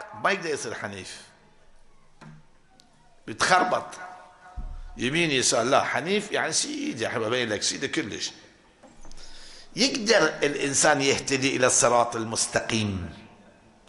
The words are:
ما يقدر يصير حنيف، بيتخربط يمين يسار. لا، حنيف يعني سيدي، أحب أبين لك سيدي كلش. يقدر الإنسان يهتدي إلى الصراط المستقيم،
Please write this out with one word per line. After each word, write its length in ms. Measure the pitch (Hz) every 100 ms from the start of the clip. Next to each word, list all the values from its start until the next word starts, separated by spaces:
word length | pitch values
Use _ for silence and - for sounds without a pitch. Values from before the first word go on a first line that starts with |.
| - -
ما 80 | 175
يقدر 180 | 196 165
يصير 240 | 139 120
حنيف، 480 | 98 107 98 92 - - - _ _ - - - - - - 156 156 - _ _ - - _ _ - -
بيتخربط 580 | 110 - 180 180 123 - - - - - - - - - - - -
يمين 340 | 117 160 165
يسار. 320 | 135 113 127
لا، 200 | 117 131
حنيف 480 | 92 120 151 202 202
يعني 200 | 139 143
سيدي، 560 | 160 - 302 151 131 104
أحب 140 | 117
أبين 280 | 110 127 117
لك 120 | 101
سيدي 260 | - - 135
كلش. 440 | - 113 92 - - - _ _ _ - - - - - - - - - -
يقدر 500 | 262 277 208 208 156
الإنسان 760 | - 143 147 143 135 160 143
يهتدي 540 | 135 123 - 135 135 131
إلى 120 | 127
الصراط 480 | - 127 120 117 117
المستقيم، 1000 | 110 107 - 110 - 110 104 95 85 - - - - - _ _